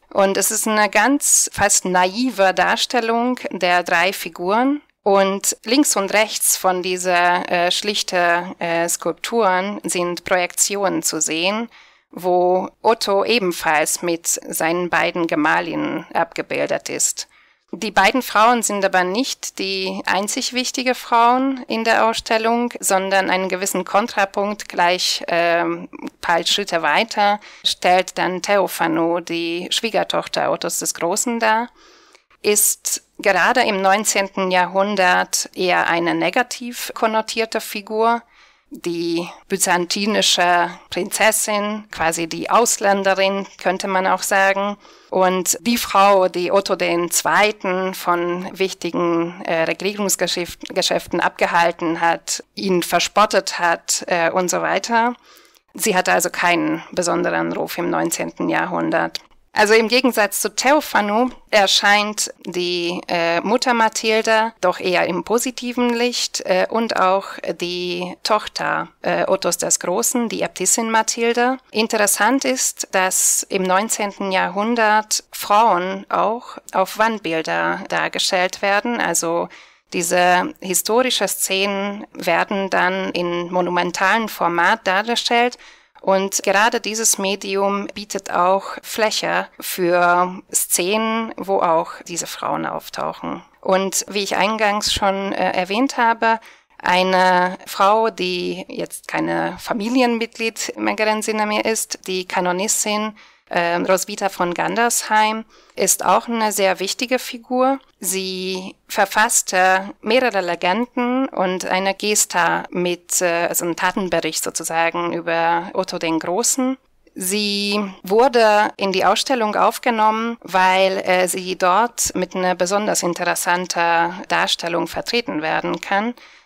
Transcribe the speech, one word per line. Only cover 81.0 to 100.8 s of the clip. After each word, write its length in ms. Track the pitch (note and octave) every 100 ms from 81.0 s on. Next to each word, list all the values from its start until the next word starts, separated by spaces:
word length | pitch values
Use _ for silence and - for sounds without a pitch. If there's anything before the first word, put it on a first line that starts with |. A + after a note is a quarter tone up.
| - - F#3+
Szenen 800 | - - F#3+ G3+ G3 G3+ G3+ -
werden 580 | - F#3 E3+ E3+ G3+ F#3+
dann 400 | F3 F3+ F#3+ F#3+
in 400 | - F3 F3 F3
monumentalen 800 | F#3 F3 F3 F3+ - F#3+ A3 A3
Format 580 | - E3+ E3+ F3 A3 -
dargestellt. 720 | F#3 A3+ A#3 - A#3+ B3 - - - _ _
Und 420 | - G3 G3 -
gerade 380 | - G3 A3 A#3
dieses 380 | G3+ A3 A3 -
Medium 680 | F#3+ G3+ G3+ G3 G3 G3+ G#3
bietet 360 | - G#3 G3 -
auch 460 | - F3+ G3 - -
Fläche 680 | - - A3 - F3 F3 F#3+ -
für 840 | - - F3 F3 F3 F3 F3+ F#3 -
Szenen, 840 | - - - F3 G#3+ A3 A3+ A3+ -
wo 240 | F#3 G3
auch 320 | F3+ D#3+ E3+ - -
diese 180 | E3+ -
Frauen 380 | - - D#3
auftauchen. 800 | E3 E3 - - D#3 - E3 E3+ - _
Und 460 | - F#3+ F#3+ - -
wie 140 | G3+
ich 140 | G3 -
eingangs 560 | F#3+ A3 G#3+ G#3 -
schon, 400 | - G3+ F#3+ G3
äh, 200 | - F#3
erwähnt 460 | F#3+ F3+ G3+ C#4 -
habe, 420 | A#3 A3+ A3+ A3+ - - _ -
eine 760 | - F3+ F#3 F#3 F#3 F3+ F3+ F#3+ -
Frau, 420 | - G3 A3 A3+
die 560 | F#3 F#3 F3+ F3+ F3 F#3+
jetzt 400 | - E3 - -
keine 500 | D#3+ E3 E3+ E3+ F#3
Familienmitglied 1120 | - A#3 G#3 C4 A#3+ A#3 A3+ - A3+ A3 -
im 160 | A3